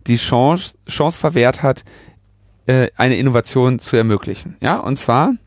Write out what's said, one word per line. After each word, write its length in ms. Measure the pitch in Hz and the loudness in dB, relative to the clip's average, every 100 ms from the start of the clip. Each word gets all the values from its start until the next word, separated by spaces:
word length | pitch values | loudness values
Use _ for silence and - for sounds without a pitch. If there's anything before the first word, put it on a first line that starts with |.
| - | -2
die 100 | 117 | -2
Chance, 560 | - 120 135 175 - - - | 0 2 2 0 -4 -18 -12
Chance 320 | - 151 - | -4 -4 0
verwehrt 420 | 160 139 123 - | -2 2 2 2
hat, 220 | 139 127 - - - _ _ _ _ _ - | -2 -2 -8 -20 -20 _ _ _ _ _ 0
äh, 220 | 127 123 - | 2 2 0
eine 200 | 123 104 | 0 2
Innovation 600 | 135 117 - 131 127 123 | 2 0 0 0 2 0
zu 200 | - 117 | 0 0
ermöglichen. 580 | 113 104 - 95 - - | 2 0 -4 -10 -12 -6
Ja, 180 | 120 185 | -4 -2
und 200 | - 135 | -4 -6
zwar 360 | - 120 185 240 | 0 0 0 -2